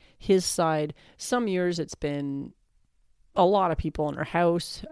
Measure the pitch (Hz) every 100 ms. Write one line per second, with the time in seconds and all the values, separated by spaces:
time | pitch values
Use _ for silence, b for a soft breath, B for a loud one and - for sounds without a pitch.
0 | b b - 190 175 - 165 156 151 -
1 | B B - 247 226 185 180 170 151 -
2 | 151 143 143 139 - - _ _ _ _
3 | _ _ _ - 180 202 180 156 156 -
4 | 151 135 143 170 170 170 - - -